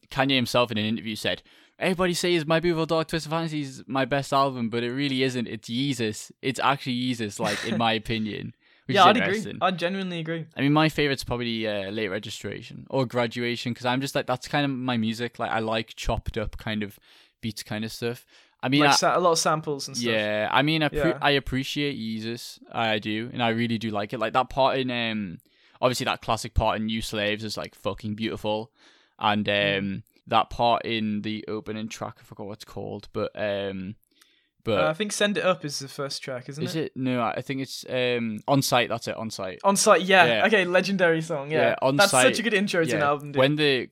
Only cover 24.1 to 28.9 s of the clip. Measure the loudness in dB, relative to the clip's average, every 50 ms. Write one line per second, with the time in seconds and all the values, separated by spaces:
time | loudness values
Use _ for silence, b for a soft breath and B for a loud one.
24.1 | -4 -4 -4 0 0 0 0 0 0 2 2 2 2 0 -2 -2 -2 -2 -2 -2
25.1 | -2 -4 -6 -6 -8 -12 b b b b b b b b 2 2 2 2 0 0
26.1 | -2 0 0 -2 -2 -2 -2 -4 -2 0 2 2 2 0 0 -2 -2 -4 -4 -4
27.1 | -2 0 0 0 0 -2 -4 -6 -8 -8 -8 -10 -12 -8 -6 -6 -6 -6 -6 -8
28.1 | -6 -4 -4 -4 -4 -4 -4 -4 -4 -4 -4 -8 b b b b